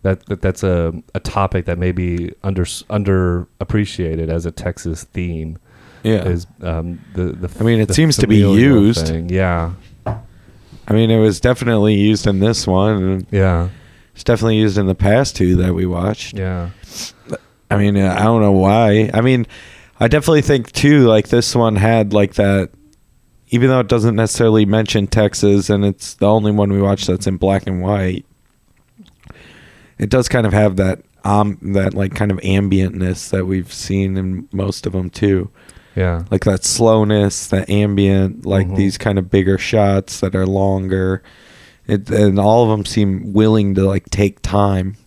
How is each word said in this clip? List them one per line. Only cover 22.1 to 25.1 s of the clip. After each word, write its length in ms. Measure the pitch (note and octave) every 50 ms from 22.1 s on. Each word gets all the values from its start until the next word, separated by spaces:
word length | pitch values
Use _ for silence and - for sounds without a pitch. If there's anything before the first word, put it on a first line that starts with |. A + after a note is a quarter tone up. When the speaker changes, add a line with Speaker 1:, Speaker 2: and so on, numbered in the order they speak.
Speaker 2:
like, 220 | G#2 G#2 G2+ G2 -
that, 380 | - G#2 G2 G2 G2 F#2 - - _ _ _ _ _ _ _ _ _ _ _ _ _ _ _
even 180 | A#2+ A#2+ B2 C3
though 100 | C3 B2+
it 80 | A#2+
doesn't 280 | G2 B2 A#2 G#2+ A#2+ A2
necessarily 480 | G#2+ A2+ A2 - - A#2+ A2+ A2 A2 G#2+
mention 420 | F#2+ G#2 A2 A2 - - A2 G2
Texas, 640 | -